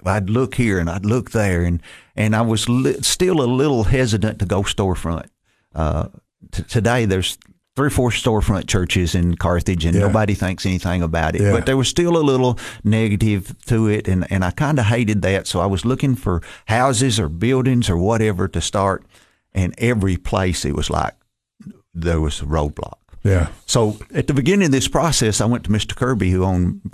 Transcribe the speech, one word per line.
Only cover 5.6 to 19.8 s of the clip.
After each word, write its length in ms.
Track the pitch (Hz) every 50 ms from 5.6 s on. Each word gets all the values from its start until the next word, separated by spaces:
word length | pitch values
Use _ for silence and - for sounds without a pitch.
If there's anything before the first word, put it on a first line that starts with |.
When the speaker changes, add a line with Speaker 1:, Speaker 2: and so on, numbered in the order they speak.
| _ _ -
Speaker 1:
Uh, 340 | 78 80 76 78 76 - - - - _ _ _ _ - -
t-, 100 | - - 85
today 420 | - - 113 98 113 120 127 113
there's 340 | 101 95 95 90 - - - _ _ - _ _ _ -
three 120 | - 143 147
or 20 |
four 220 | - - 123 120
storefront 560 | 107 - - 123 110 104 98 - 101 90 - -
churches 480 | - 98 90 85 - 98 90 82 -
in 200 | 90 87 87 85
Carthage, 480 | - - 87 90 87 - - 92 82 80
and 100 | 85 85
Speaker 2:
Yeah. 60 | 87
Speaker 1:
nobody 340 | 98 101 104 110 107 104 98
thinks 280 | 87 95 92 92 - -
anything 380 | 101 92 87 - 90 90 90
about 320 | 85 82 80 82 80 80 -
it. 80 | -
Speaker 2:
Yeah. 120 | 104 101 113
Speaker 1:
But 120 | 117 113
there 100 | - 135 135
was 100 | 127 127
still 280 | - 170 175 175 170
a 60 | 165
little 380 | 151 143 131 127 127 123 117 - - - - - -
negative 720 | 104 110 110 113 107 101 101 110 110 104 95 90 - - - -
to 220 | - 120 110 110 104
it, 200 | 104 107 - 95
and, 240 | 95 90 85 -
and 140 | - 98 95
I 60 | 90
kinda 320 | - - 151 143 156 135 113
hated 400 | 101 120 120 123 104 107 101 87
that. 240 | 95 98 95 - -
So 120 | - 92
I 60 | 85
was 180 | 101 98 92 -
looking 300 | 117 131 131 - 139 123
for 280 | - - 101 90 85 - - - - - -
houses 520 | 110 120 127 139 127 107 135 135 110 107
or 100 | 92 73
buildings 600 | 80 82 104 120 131 131 127 139 127 120 113 -
or 80 | 87 85
whatever 500 | 90 104 117 113 110 107 101 87 98 92
to 120 | - 85
start, 420 | - - - 104 98 98 95 - - _ _ - _ _ _ _ _ _ -
and 200 | 95 92 87 -
every 380 | -